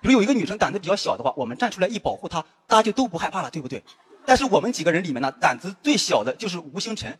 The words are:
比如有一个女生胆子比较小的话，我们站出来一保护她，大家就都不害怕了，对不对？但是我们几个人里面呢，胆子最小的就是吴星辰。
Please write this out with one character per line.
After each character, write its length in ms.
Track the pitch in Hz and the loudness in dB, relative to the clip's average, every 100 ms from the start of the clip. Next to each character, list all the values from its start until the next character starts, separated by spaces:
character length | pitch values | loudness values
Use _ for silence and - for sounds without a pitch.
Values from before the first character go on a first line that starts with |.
比 100 | 202 | 6
如 60 | 254 | 4
有 20 | |
一 40 | 208 | 6
个 60 | |
女 120 | 269 170 | 2 0
生 100 | 208 | -2
胆 160 | 196 | -2
子 60 | 202 | -2
比 100 | 170 | -2
较 80 | 202 | -2
小 220 | - - | 0 0
的 60 | |
话， 100 | 123 135 | 0 0
我 80 | |
们 140 | 117 120 | -6 -2
站 140 | 233 | -2
出 100 | 196 | 0
来 60 | 185 | -2
一 100 | 220 | -2
保 140 | - | -4
护 180 | - 180 | -6 -6
她， 100 | 165 156 _ _ | -6 -8 _ _
大 100 | 220 | 4
家 60 | |
就 80 | 226 | 4
都 160 | 202 254 | 2 -2
不 100 | 170 | -2
害 100 | 208 | -6
怕 140 | 190 | -6
了， 80 | 139 | -6
对 100 | 165 | -8
不 80 | 127 | -8
对？ 160 | 123 - - _ - | -10 -12 -20 _ -16
但 140 | - 262 | 2 4
是 80 | 269 | 6
我 140 | 196 | 2
们 120 | 202 | 2
几 120 | 247 | -2
个 80 | 160 | 0
人 120 | 165 | 0
里 80 | 180 | 0
面 80 | 127 | -2
呢， 120 | 131 - | -4 0
胆 160 | - 120 | 0 0
子 180 | 175 196 | -8 -6
最 160 | 294 285 | 0 0
小 260 | - 131 | 2 0
的 80 | 110 | 0
就 140 | 127 220 | -4 -6
是 120 | 175 | -8
吴 200 | 160 151 | -10 -10
星 160 | 226 220 | -8 -8
辰。 220 | 220 262 | -10 -14